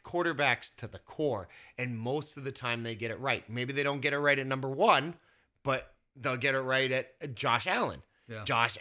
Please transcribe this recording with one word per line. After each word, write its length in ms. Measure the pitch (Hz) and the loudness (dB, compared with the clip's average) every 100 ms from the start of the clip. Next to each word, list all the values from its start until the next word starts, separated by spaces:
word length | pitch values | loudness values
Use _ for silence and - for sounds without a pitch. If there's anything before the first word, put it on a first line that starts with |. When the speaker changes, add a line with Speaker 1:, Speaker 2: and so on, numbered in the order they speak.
Speaker 1:
quarterbacks 720 | - 175 170 143 139 117 - - | -6 -2 0 2 2 2 -2 -12
to 100 | 113 | -14
the 120 | 92 | -14
core, 480 | - - 151 107 90 - - - | -12 -2 0 0 -4 -16 -14 -6
and 200 | 127 113 | -4 -4
most 400 | 117 147 147 143 | -2 -2 -4 -8
of 60 | |
the 80 | 135 | -10
time 320 | 131 127 117 | -6 -4 -2
they 120 | 117 107 | -4 -4
get 160 | 113 | -6
it 80 | 107 | -2
right. 280 | 131 110 - | -2 -2 -4
Maybe 240 | 117 127 | -6 -4
they 100 | 139 | -2
don't 180 | 143 143 | 0 0
get 120 | 143 | 0
it 60 | 143 | 2
right 180 | 147 139 | 4 2
at 80 | 135 | 2
number 220 | 135 135 | -2 -2
one, 460 | 135 220 147 151 170 _ _ _ _ | 4 6 6 2 -6 _ _ _ _
but 300 | 139 131 - _ _ 135 | -2 -2 -4 _ _ -8
they'll 220 | 131 127 | -4 0
get 180 | 139 135 | 2 2
it 40 | |
right 300 | 131 131 131 | 2 2 2
at, 220 | 127 127 - | 0 -2 -8
uh, 40 | 160 | -10
Josh 400 | 113 139 120 185 | -2 2 2 2
Allen. 340 | 226 160 76 - _ - | 0 0 -4 -12 _ -14
Speaker 2:
Yeah. 160 | 110 | -8
Speaker 1:
Josh 340 | 104 117 117 - | 0 4 4 2